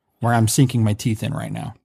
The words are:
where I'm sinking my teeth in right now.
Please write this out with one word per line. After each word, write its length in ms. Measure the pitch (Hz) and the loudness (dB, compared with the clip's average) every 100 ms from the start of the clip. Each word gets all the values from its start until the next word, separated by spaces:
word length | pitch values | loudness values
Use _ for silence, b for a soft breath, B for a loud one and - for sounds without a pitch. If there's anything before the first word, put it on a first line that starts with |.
| _ _ | _ _
where 140 | 117 | 0
I'm 140 | 117 110 | 2 4
sinking 360 | - 131 123 | 4 2 2
my 100 | 110 | 0
teeth 300 | 104 120 107 | 0 -2 -4
in 100 | - | -4
right 180 | 76 55 | -6 -8
now. 240 | 55 - - | -10 -10 -14